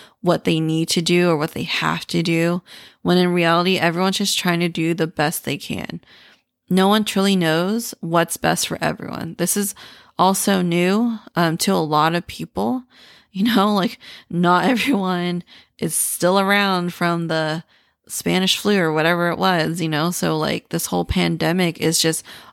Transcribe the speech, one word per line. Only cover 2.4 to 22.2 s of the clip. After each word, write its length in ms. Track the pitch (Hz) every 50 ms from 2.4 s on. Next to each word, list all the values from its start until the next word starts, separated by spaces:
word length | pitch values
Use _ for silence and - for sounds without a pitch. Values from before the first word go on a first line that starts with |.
| 165 170 175 175 - - - - - - - _
when 160 | - 170 180 180
in 160 | 180 180 175
reality, 460 | 175 170 165 170 170 175 185 190 147
everyone's 400 | 156 170 165 175 185 190 190 -
just 180 | 202 196 - -
trying 220 | - 180 170 170
to 100 | 175 170
do 240 | 165 165 160 165 170
the 140 | 165 160 160
best 380 | - - 147 156 165 - -
they 120 | - 143 -
can. 440 | - - - - - - 165 165 - _ - - - - - _ _ _ _ _ _ -
No 180 | 180 185 190 196
one 160 | 208 220 208
truly 320 | - - 196 196 202 196
knows 600 | 185 170 160 156 165 175 190 214 233 233 - - -
what's 380 | - 165 165 170 170 165 - -
best 300 | - 165 170 - - -
for 100 | - -
everyone. 540 | - 156 - - - - - - - 165 - -
This 180 | - 185 - 208
is 160 | 202 202 - - - - - - - _ _ -
also 420 | 180 185 190 - - 202 196 185
new, 560 | 180 175 170 175 175 180 196 214 240 240 226 214 - - -
um, 220 | 170 175 165 160 170
to 160 | - 202 190
a 40 | 180
lot 320 | 160 147 151 151 151 160 170
of 140 | 175 175 -
people. 560 | - - 165 - - 190 202 226 254 254 254 _ _ - - - - - _ _
You 140 | - 190 196
know, 280 | 240 - 185 196 214 208
<laughs> 0 |
like, 240 | 196 180 233 - - - - - - - -
not 360 | 170 170 175 175 180 180 170
everyone 800 | 220 254 208 180 269 277 202 190 185 185 175 175 175 175 175 - _ - - - _ _ -
is 160 | - 165 -
still 440 | - - - - - - 175 190 196
around 540 | 190 196 202 202 202 196 190 180 175 175 -
from 340 | - 175 170 170 170 165 165
the 360 | 165 160 156 156 156 165 - _ _ _ _ _ _ _ _ -
Spanish 480 | - - - 170 170 185 190 185 - -
flu 200 | - 208 208 196
or 140 | 170 160
whatever 380 | 151 156 156 165 175 170 175 170
it 80 | 170 -
was, 420 | 185 190 180 165 156 156 170 185
you 80 | 165 160
know? 240 | 156 147 160 175
So, 260 | 175 - 185 165 160 156
like, 320 | 151 143 - - - -
this 180 | - 170 - -
whole 180 | 180 175 170
pandemic 760 | - - 185 175 170 165 156 190 165 170 190 180 170 165 -
is 220 | 165 160 165 -
just 240 | - 160 160 -